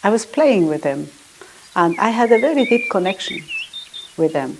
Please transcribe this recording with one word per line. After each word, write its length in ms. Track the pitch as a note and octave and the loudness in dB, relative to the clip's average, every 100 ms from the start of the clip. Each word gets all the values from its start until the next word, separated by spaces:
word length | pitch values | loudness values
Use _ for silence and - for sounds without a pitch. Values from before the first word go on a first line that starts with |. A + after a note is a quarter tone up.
I 60 | G3 | 2
was 160 | A3 A3+ | 0 -2
playing 420 | - D4+ G#3+ D#3+ | 0 4 4 2
with 140 | D3+ | 0
them, 260 | D3+ C#3 D3 - - - - - - F#3+ | -4 -4 -10 -16 -20 -20 -20 -20 -8 0
and 200 | E3+ E3+ | 0 0
I 100 | A3 | -2
had 220 | A3+ A#3 | 0 4
a 80 | A3+ | 4
very 260 | C#4 C#4+ A#3+ | 4 2 2
deep 240 | A#3+ - | 2 0
connection 540 | G3 F3+ F#3 - D#3+ D3+ - - - - - - - | -2 -2 -4 -8 -10 -10 -12 -10 -14 -16 -18 -18 -2
with 160 | D#3+ | -2
them. 240 | D#3 C3+ D3 | -2 -6 -10